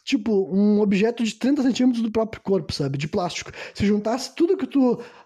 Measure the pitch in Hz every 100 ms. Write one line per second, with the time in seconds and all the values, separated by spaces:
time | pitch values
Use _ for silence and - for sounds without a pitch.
0 | - 269 226 196 190 190 208 208 208 196
1 | 220 233 220 - 254 294 254 220 254 233
2 | 226 220 220 - - 190 - - 143 139
3 | 151 202 175 - - - - - 202 208
4 | 214 247 - - 339 381 262 277 254 233
5 | - -